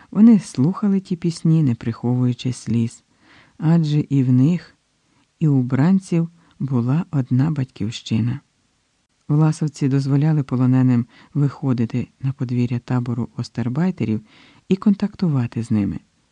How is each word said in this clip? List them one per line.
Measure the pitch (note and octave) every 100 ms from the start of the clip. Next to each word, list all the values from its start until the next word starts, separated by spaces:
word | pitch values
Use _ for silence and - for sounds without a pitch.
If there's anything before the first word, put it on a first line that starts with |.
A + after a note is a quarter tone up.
| -
вони | F#3+ A3+ G#3+
слухали | - - D3 F#3+ G3+ G3
ті | F#3+ F3
пісні, | E3+ - E3 D#3+
не | C#3+ A#2
приховуючи | A#2+ - A#2+ B2 B2 A#2+ B2+
сліз, | - - A#2 A#2 - _ _ _ - _ -
адже | D#3 E3+ D3+ D3
і | - C#3
в | B2+
них, | B2+ C#3+ F3 - _ _ _ _ _ _ _
і | D#3
у | C#3
бранців | B2+ B2+ E3 F#3+ - E3 E3 _ _ -
була | C3 B2+ A#2+ D#3 -
одна | C#3+ B2 B2+ D#3
батьківщина. | D3 B2+ - G#2 - - A2+ A#2+ C3 - _ _ _ _ _ _ _ -
Власовці | D3 D#3 D#3 D3+ - C#3
дозволяли | C#3 C3+ C#3 D#3 D3+
полоненим | C3 B2 B2+ C3 B2+ A#2+ A#2 - _
виходити | C#3+ C#3+ - C3+ A#2+ A2+ B2+ - _
на | C3+
подвір'я | - B2 B2 B2 A#2+
табору | - B2+ B2 A#2+ - -
остарбайтерів | A#2+ - A#2 B2+ F#3 F3+ A2 G#2+ - - - _ -
і | F#3+
контактувати | G#3+ G3 G#3 - F3+ C#3 A#2 A#2
з | A2
ними. | G#2+ F#2+ D2+ - _ _